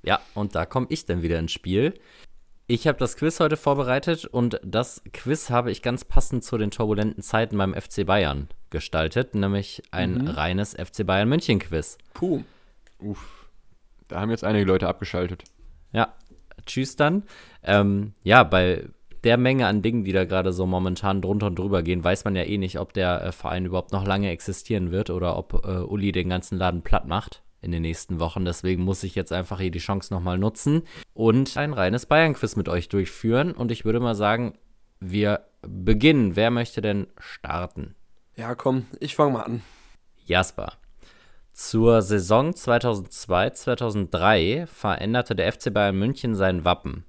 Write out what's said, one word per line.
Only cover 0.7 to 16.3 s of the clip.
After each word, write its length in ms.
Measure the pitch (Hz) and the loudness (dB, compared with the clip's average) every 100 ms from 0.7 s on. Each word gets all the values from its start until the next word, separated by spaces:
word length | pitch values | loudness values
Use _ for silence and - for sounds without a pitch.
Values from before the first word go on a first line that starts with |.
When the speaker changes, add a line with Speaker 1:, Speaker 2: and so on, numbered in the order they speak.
| 131 123 | -2 -4
Speaker 1:
ich 180 | - - | -6 -4
dann 160 | 87 | -2
wieder 180 | 82 82 | 0 -2
ins 100 | 82 | -2
Spiel. 400 | - 87 95 147 - - - - - - - - | -6 -2 0 0 -2 -20 -20 -20 -20 -20 -20 -4
Ich 180 | - 160 | 0 0
hab 120 | 139 | 0
das 180 | 123 - | -2 0
Quiz 240 | 156 - | -2 2
heute 160 | 160 151 | 0 2
vorbereitet 680 | 147 139 127 131 170 156 - | 0 0 2 0 0 -4 -2
und 340 | 123 120 110 | 0 0 -2
das 400 | 95 107 123 - - | -2 -2 -2 -8 -16
Quiz 380 | - 123 156 - | -10 -4 -4 0
habe 220 | 120 123 | 0 0
ich 100 | 104 | -4
ganz 220 | 120 123 | -4 -4
passend 400 | - - - 123 | 6 6 6 -2
zu 120 | - 113 | -2 -2
den 140 | 104 | -2
turbulenten 520 | - 107 104 107 - | 0 0 2 0 -4
Zeiten 360 | - 113 113 104 | -2 0 0 0
beim 160 | 95 | 0
F 140 | 80 - | -2 -6
C 160 | - | -4
Bayern 440 | 92 101 80 71 73 - - | 2 2 2 -2 -6 -12 -8
gestaltet, 640 | 80 - 82 80 123 131 | -8 -4 -2 0 -2 -2
nämlich 480 | 107 98 101 98 - - | -2 0 -2 -6 -14 -10
ein 320 | 92 90 104 | -4 -2 -2
Speaker 2:
Mhm. 60 | 139 | -2
Speaker 1:
reines 460 | 73 80 92 104 | -2 -2 0 -4
F 180 | - 87 | -8 -10
C 100 | - | -4
Bayern 260 | 95 95 110 | 0 2 2
München 300 | 156 - 101 | 0 2 0
Quiz. 400 | - 80 - - - | 0 -6 -6 -14 -20
Speaker 2:
Puh. 280 | - 180 143 - _ _ _ _ - | -4 -2 -2 -4 _ _ _ _ -14
Speaker 3:
Uff, 500 | 104 98 - - - - - - _ - _ | -10 -10 -12 -18 -20 -20 -20 -20 _ -20 _
da 140 | 87 | -6
haben 100 | 107 | -4
jetzt 140 | 117 | -2
einige 220 | 98 107 95 | 0 2 4
Leute 200 | 92 92 | 2 2
abgeschaltet. 580 | - 95 90 90 90 - _ - - - | -4 -6 -4 -4 -6 -16 _ -20 -20 -6
Speaker 1:
Ja, 220 | 107 - - - | -2 -2 -4 -20